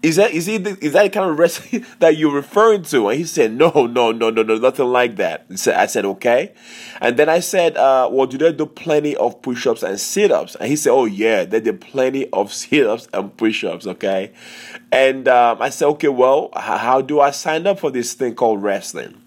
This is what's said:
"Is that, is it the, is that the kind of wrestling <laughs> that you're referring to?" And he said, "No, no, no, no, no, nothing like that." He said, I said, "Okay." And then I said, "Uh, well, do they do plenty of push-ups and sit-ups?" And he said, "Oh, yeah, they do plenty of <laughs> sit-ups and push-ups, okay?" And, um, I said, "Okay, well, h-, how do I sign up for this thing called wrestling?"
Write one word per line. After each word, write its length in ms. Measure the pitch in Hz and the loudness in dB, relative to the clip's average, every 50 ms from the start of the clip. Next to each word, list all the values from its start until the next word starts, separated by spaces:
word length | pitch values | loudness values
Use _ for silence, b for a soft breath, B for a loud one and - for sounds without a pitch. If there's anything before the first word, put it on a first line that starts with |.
| - | 2
"Is 140 | 165 160 | 2 4
that, 140 | 175 208 226 156 | 4 2 2 2
is 140 | 165 160 | -2 -4
it 160 | 196 220 220 180 | -4 -4 -4 -4
the, 120 | 208 190 - 147 | -6 -8 -6 -6
is 80 | 151 139 | 0 2
that 100 | 190 208 | 2 2
the 60 | 196 | 2
kind 220 | 202 208 190 180 | 0 -2 -2 -2
of 80 | 156 147 | 2 2
wrestling 460 | 170 170 - - - - - 208 - - | 2 0 0 -6 -10 -8 -8 -8 -8 -10
<laughs> 80 | - _ | -2 _
that 180 | - 165 156 | 4 4 4
you're 140 | 151 156 151 | 4 2 0
referring 520 | 143 143 143 - - 202 220 226 214 202 165 | 0 -2 -4 -2 2 4 4 4 4 2 -2
to?" 260 | - - 127 107 98 | 0 0 2 2 2
And 80 | 117 | 0
he 80 | 143 170 | -2 -4
said, 280 | 160 - 170 127 110 110 | -4 0 0 0 0 4
"No, 180 | 123 156 170 160 156 123 | 2 2 4 4 2 2
no, 240 | 120 120 127 120 113 | 2 2 2 2 2
no, 180 | 113 117 113 113 | 0 0 0 0
no, 140 | 113 113 113 | 2 0 2
no, 140 | 110 110 | 2 0
nothing 300 | 110 117 131 131 - 135 | 2 2 0 2 2 -2
like 280 | 123 123 123 123 123 107 | 0 2 2 2 0 -2
that." 300 | 95 95 82 78 - _ _ | -4 -4 -4 -4 -8 _ _
He 80 | 92 | -12
said, 180 | 92 - - - | -4 -2 -2 2
I 120 | 90 101 | 2 0
said, 180 | 104 - 113 98 | 0 0 -2 -2
"Okay." 460 | 196 - - - 120 117 127 175 208 B B B B B B B B B B | -2 -4 -2 0 2 2 2 0 -4 B B B B B B B B B B
And 180 | - 117 123 | -2 0 2
then 120 | 123 151 156 | 2 2 4
I 100 | 160 180 | 2 0
said, 380 | 170 - - 190 170 160 - | 0 0 0 0 0 0 0
"Uh, 320 | - 117 135 135 131 127 - | 2 2 4 4 2 0 0
well, 160 | 120 135 131 | 0 0 0
do 100 | 123 127 | -2 -2
they 140 | 131 156 165 | 0 0 0
do 140 | 156 143 156 | 0 -2 -6
plenty 480 | 151 - - - 165 151 151 147 147 143 | -8 -8 -12 -4 -2 0 0 0 -2 -2
of 260 | - - 120 - - | -2 -2 -4 -4 -6
push-ups 400 | - 131 123 120 - 127 113 - | -8 -8 -8 -2 -2 -2 -2 -2
and 180 | - - 98 104 | -4 -6 -6 -6
sit-ups?" 560 | - - - 196 208 190 139 76 80 95 - - | -8 -6 -2 0 2 2 2 0 -2 -6 -10 -8
And 80 | - 117 | -4 -4
he 60 | 147 | -4
said, 160 | 151 - 135 | 0 2 2
"Oh, 140 | 123 135 123 | 2 2 2
yeah, 400 | 110 98 95 107 113 110 98 87 | 0 -2 -2 0 0 2 0 -2
they 160 | 92 104 113 | -2 -2 -2
do 120 | 110 113 98 | -2 -2 -4
plenty 560 | - - - - 135 131 131 131 135 135 - | -4 -12 -10 -4 -2 -2 -2 -2 -4 -6 -4
of 220 | - 95 104 101 - | -2 -4 -4 -4 -6
<laughs> 80 | - | -14
sit-ups 460 | - - - 151 131 104 107 113 - _ - | -6 0 2 2 2 2 0 -4 -8 _ -8
and 220 | 95 98 98 - | -8 -8 -8 -6
push-ups, 520 | - 113 107 107 - - 92 82 90 - | -2 -2 -2 -2 -2 -6 -6 -8 -8 -10
okay?" 460 | 98 87 - - 98 95 95 98 107 B B B B B B B B B B B _ | -12 -10 -6 -4 -2 -2 -2 -4 -8 B B B B B B B B B B B _
And, 360 | - 127 135 131 135 135 127 | 2 4 4 2 2 2 2
um, 340 | 135 127 123 120 117 113 - | 4 4 6 4 4 2 0
I 80 | 117 135 | -4 -6
said, 180 | - - 156 147 151 | -2 0 0 0 0
"Okay, 140 | 147 - 143 | 2 0 0
well, 400 | 135 123 127 127 - - - - - | 2 4 4 4 4 2 0 -4 -8
h-, 60 | - | -8
how 400 | - 113 92 95 113 120 131 135 | -6 -4 -4 -2 0 0 0 0
do 180 | 135 131 147 151 | 0 0 2 2
I 100 | 139 143 | 2 2
sign 340 | 139 - - 170 156 160 170 | 0 -4 -6 -4 -4 -2 -2
up 140 | 202 196 190 | -2 -4 -2
for 100 | - 147 | -4 -4
this 240 | 127 123 113 - - | -4 -4 -6 -6 -6
thing 220 | _ 135 120 117 | _ -6 -6 -2
called 260 | - 127 113 110 101 | 0 0 0 0 0
wrestling?" 540 | 98 104 98 98 95 - - 80 57 50 - - _ | -2 -4 -4 -4 -6 -10 -12 -12 -12 -14 -18 -20 _